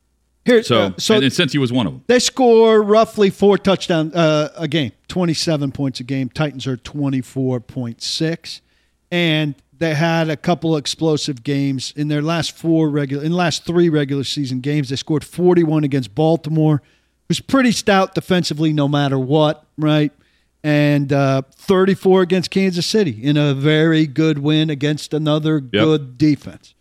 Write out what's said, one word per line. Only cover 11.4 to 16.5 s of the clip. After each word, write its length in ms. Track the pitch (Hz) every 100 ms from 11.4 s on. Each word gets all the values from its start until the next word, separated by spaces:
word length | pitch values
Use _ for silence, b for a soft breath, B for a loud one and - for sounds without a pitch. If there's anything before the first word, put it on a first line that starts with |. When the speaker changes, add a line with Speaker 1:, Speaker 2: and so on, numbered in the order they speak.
Speaker 1:
games 500 | 127 139 139 135 - -
in 120 | 151
their 120 | 147
last 320 | 151 170 143
four 360 | - 165 160 156
regular, 360 | 147 143 143
in 60 | 156
the 60 | 175
last 280 | 175 -
three 240 | - 170 175
regular 360 | 151 139 143
season 360 | 127 147 135 127
games. 280 | 135 151 127
They 80 | 139
scored 280 | - 151
forty-one 600 | - - 180 180 160 156
against 300 | 147 139 120
Baltimore, 680 | - 160 165 151